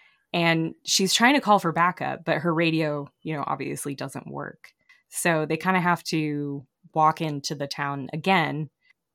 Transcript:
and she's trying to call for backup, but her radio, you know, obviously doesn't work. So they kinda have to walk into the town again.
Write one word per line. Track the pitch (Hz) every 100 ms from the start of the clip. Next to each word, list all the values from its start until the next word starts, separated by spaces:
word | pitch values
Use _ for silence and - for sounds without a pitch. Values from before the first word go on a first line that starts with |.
| _ _ _
and | 175 170 165 160 -
she's | - - 185
trying | - 233 285
to |
call | 208 202
for | 170
backup, | 160 175 175 135 131 170
but | 151
her | 165
radio, | 160 170 160 156 147 143 _
you | 156
know, | 151 -
obviously | 139 135 143 143 139
doesn't | 139 - -
work. | 143 143 - - _ _ _ _
So | - 180 160 151
they | 160
kinda | 180 185
have | 175 170 -
to | 160 151 147 143 139 - _ -
walk | 160 156 156
into | 165 143 - 143
the | 143
town | - 143 143 135
again. | 160 190 185 147 143 147 _ _ _ _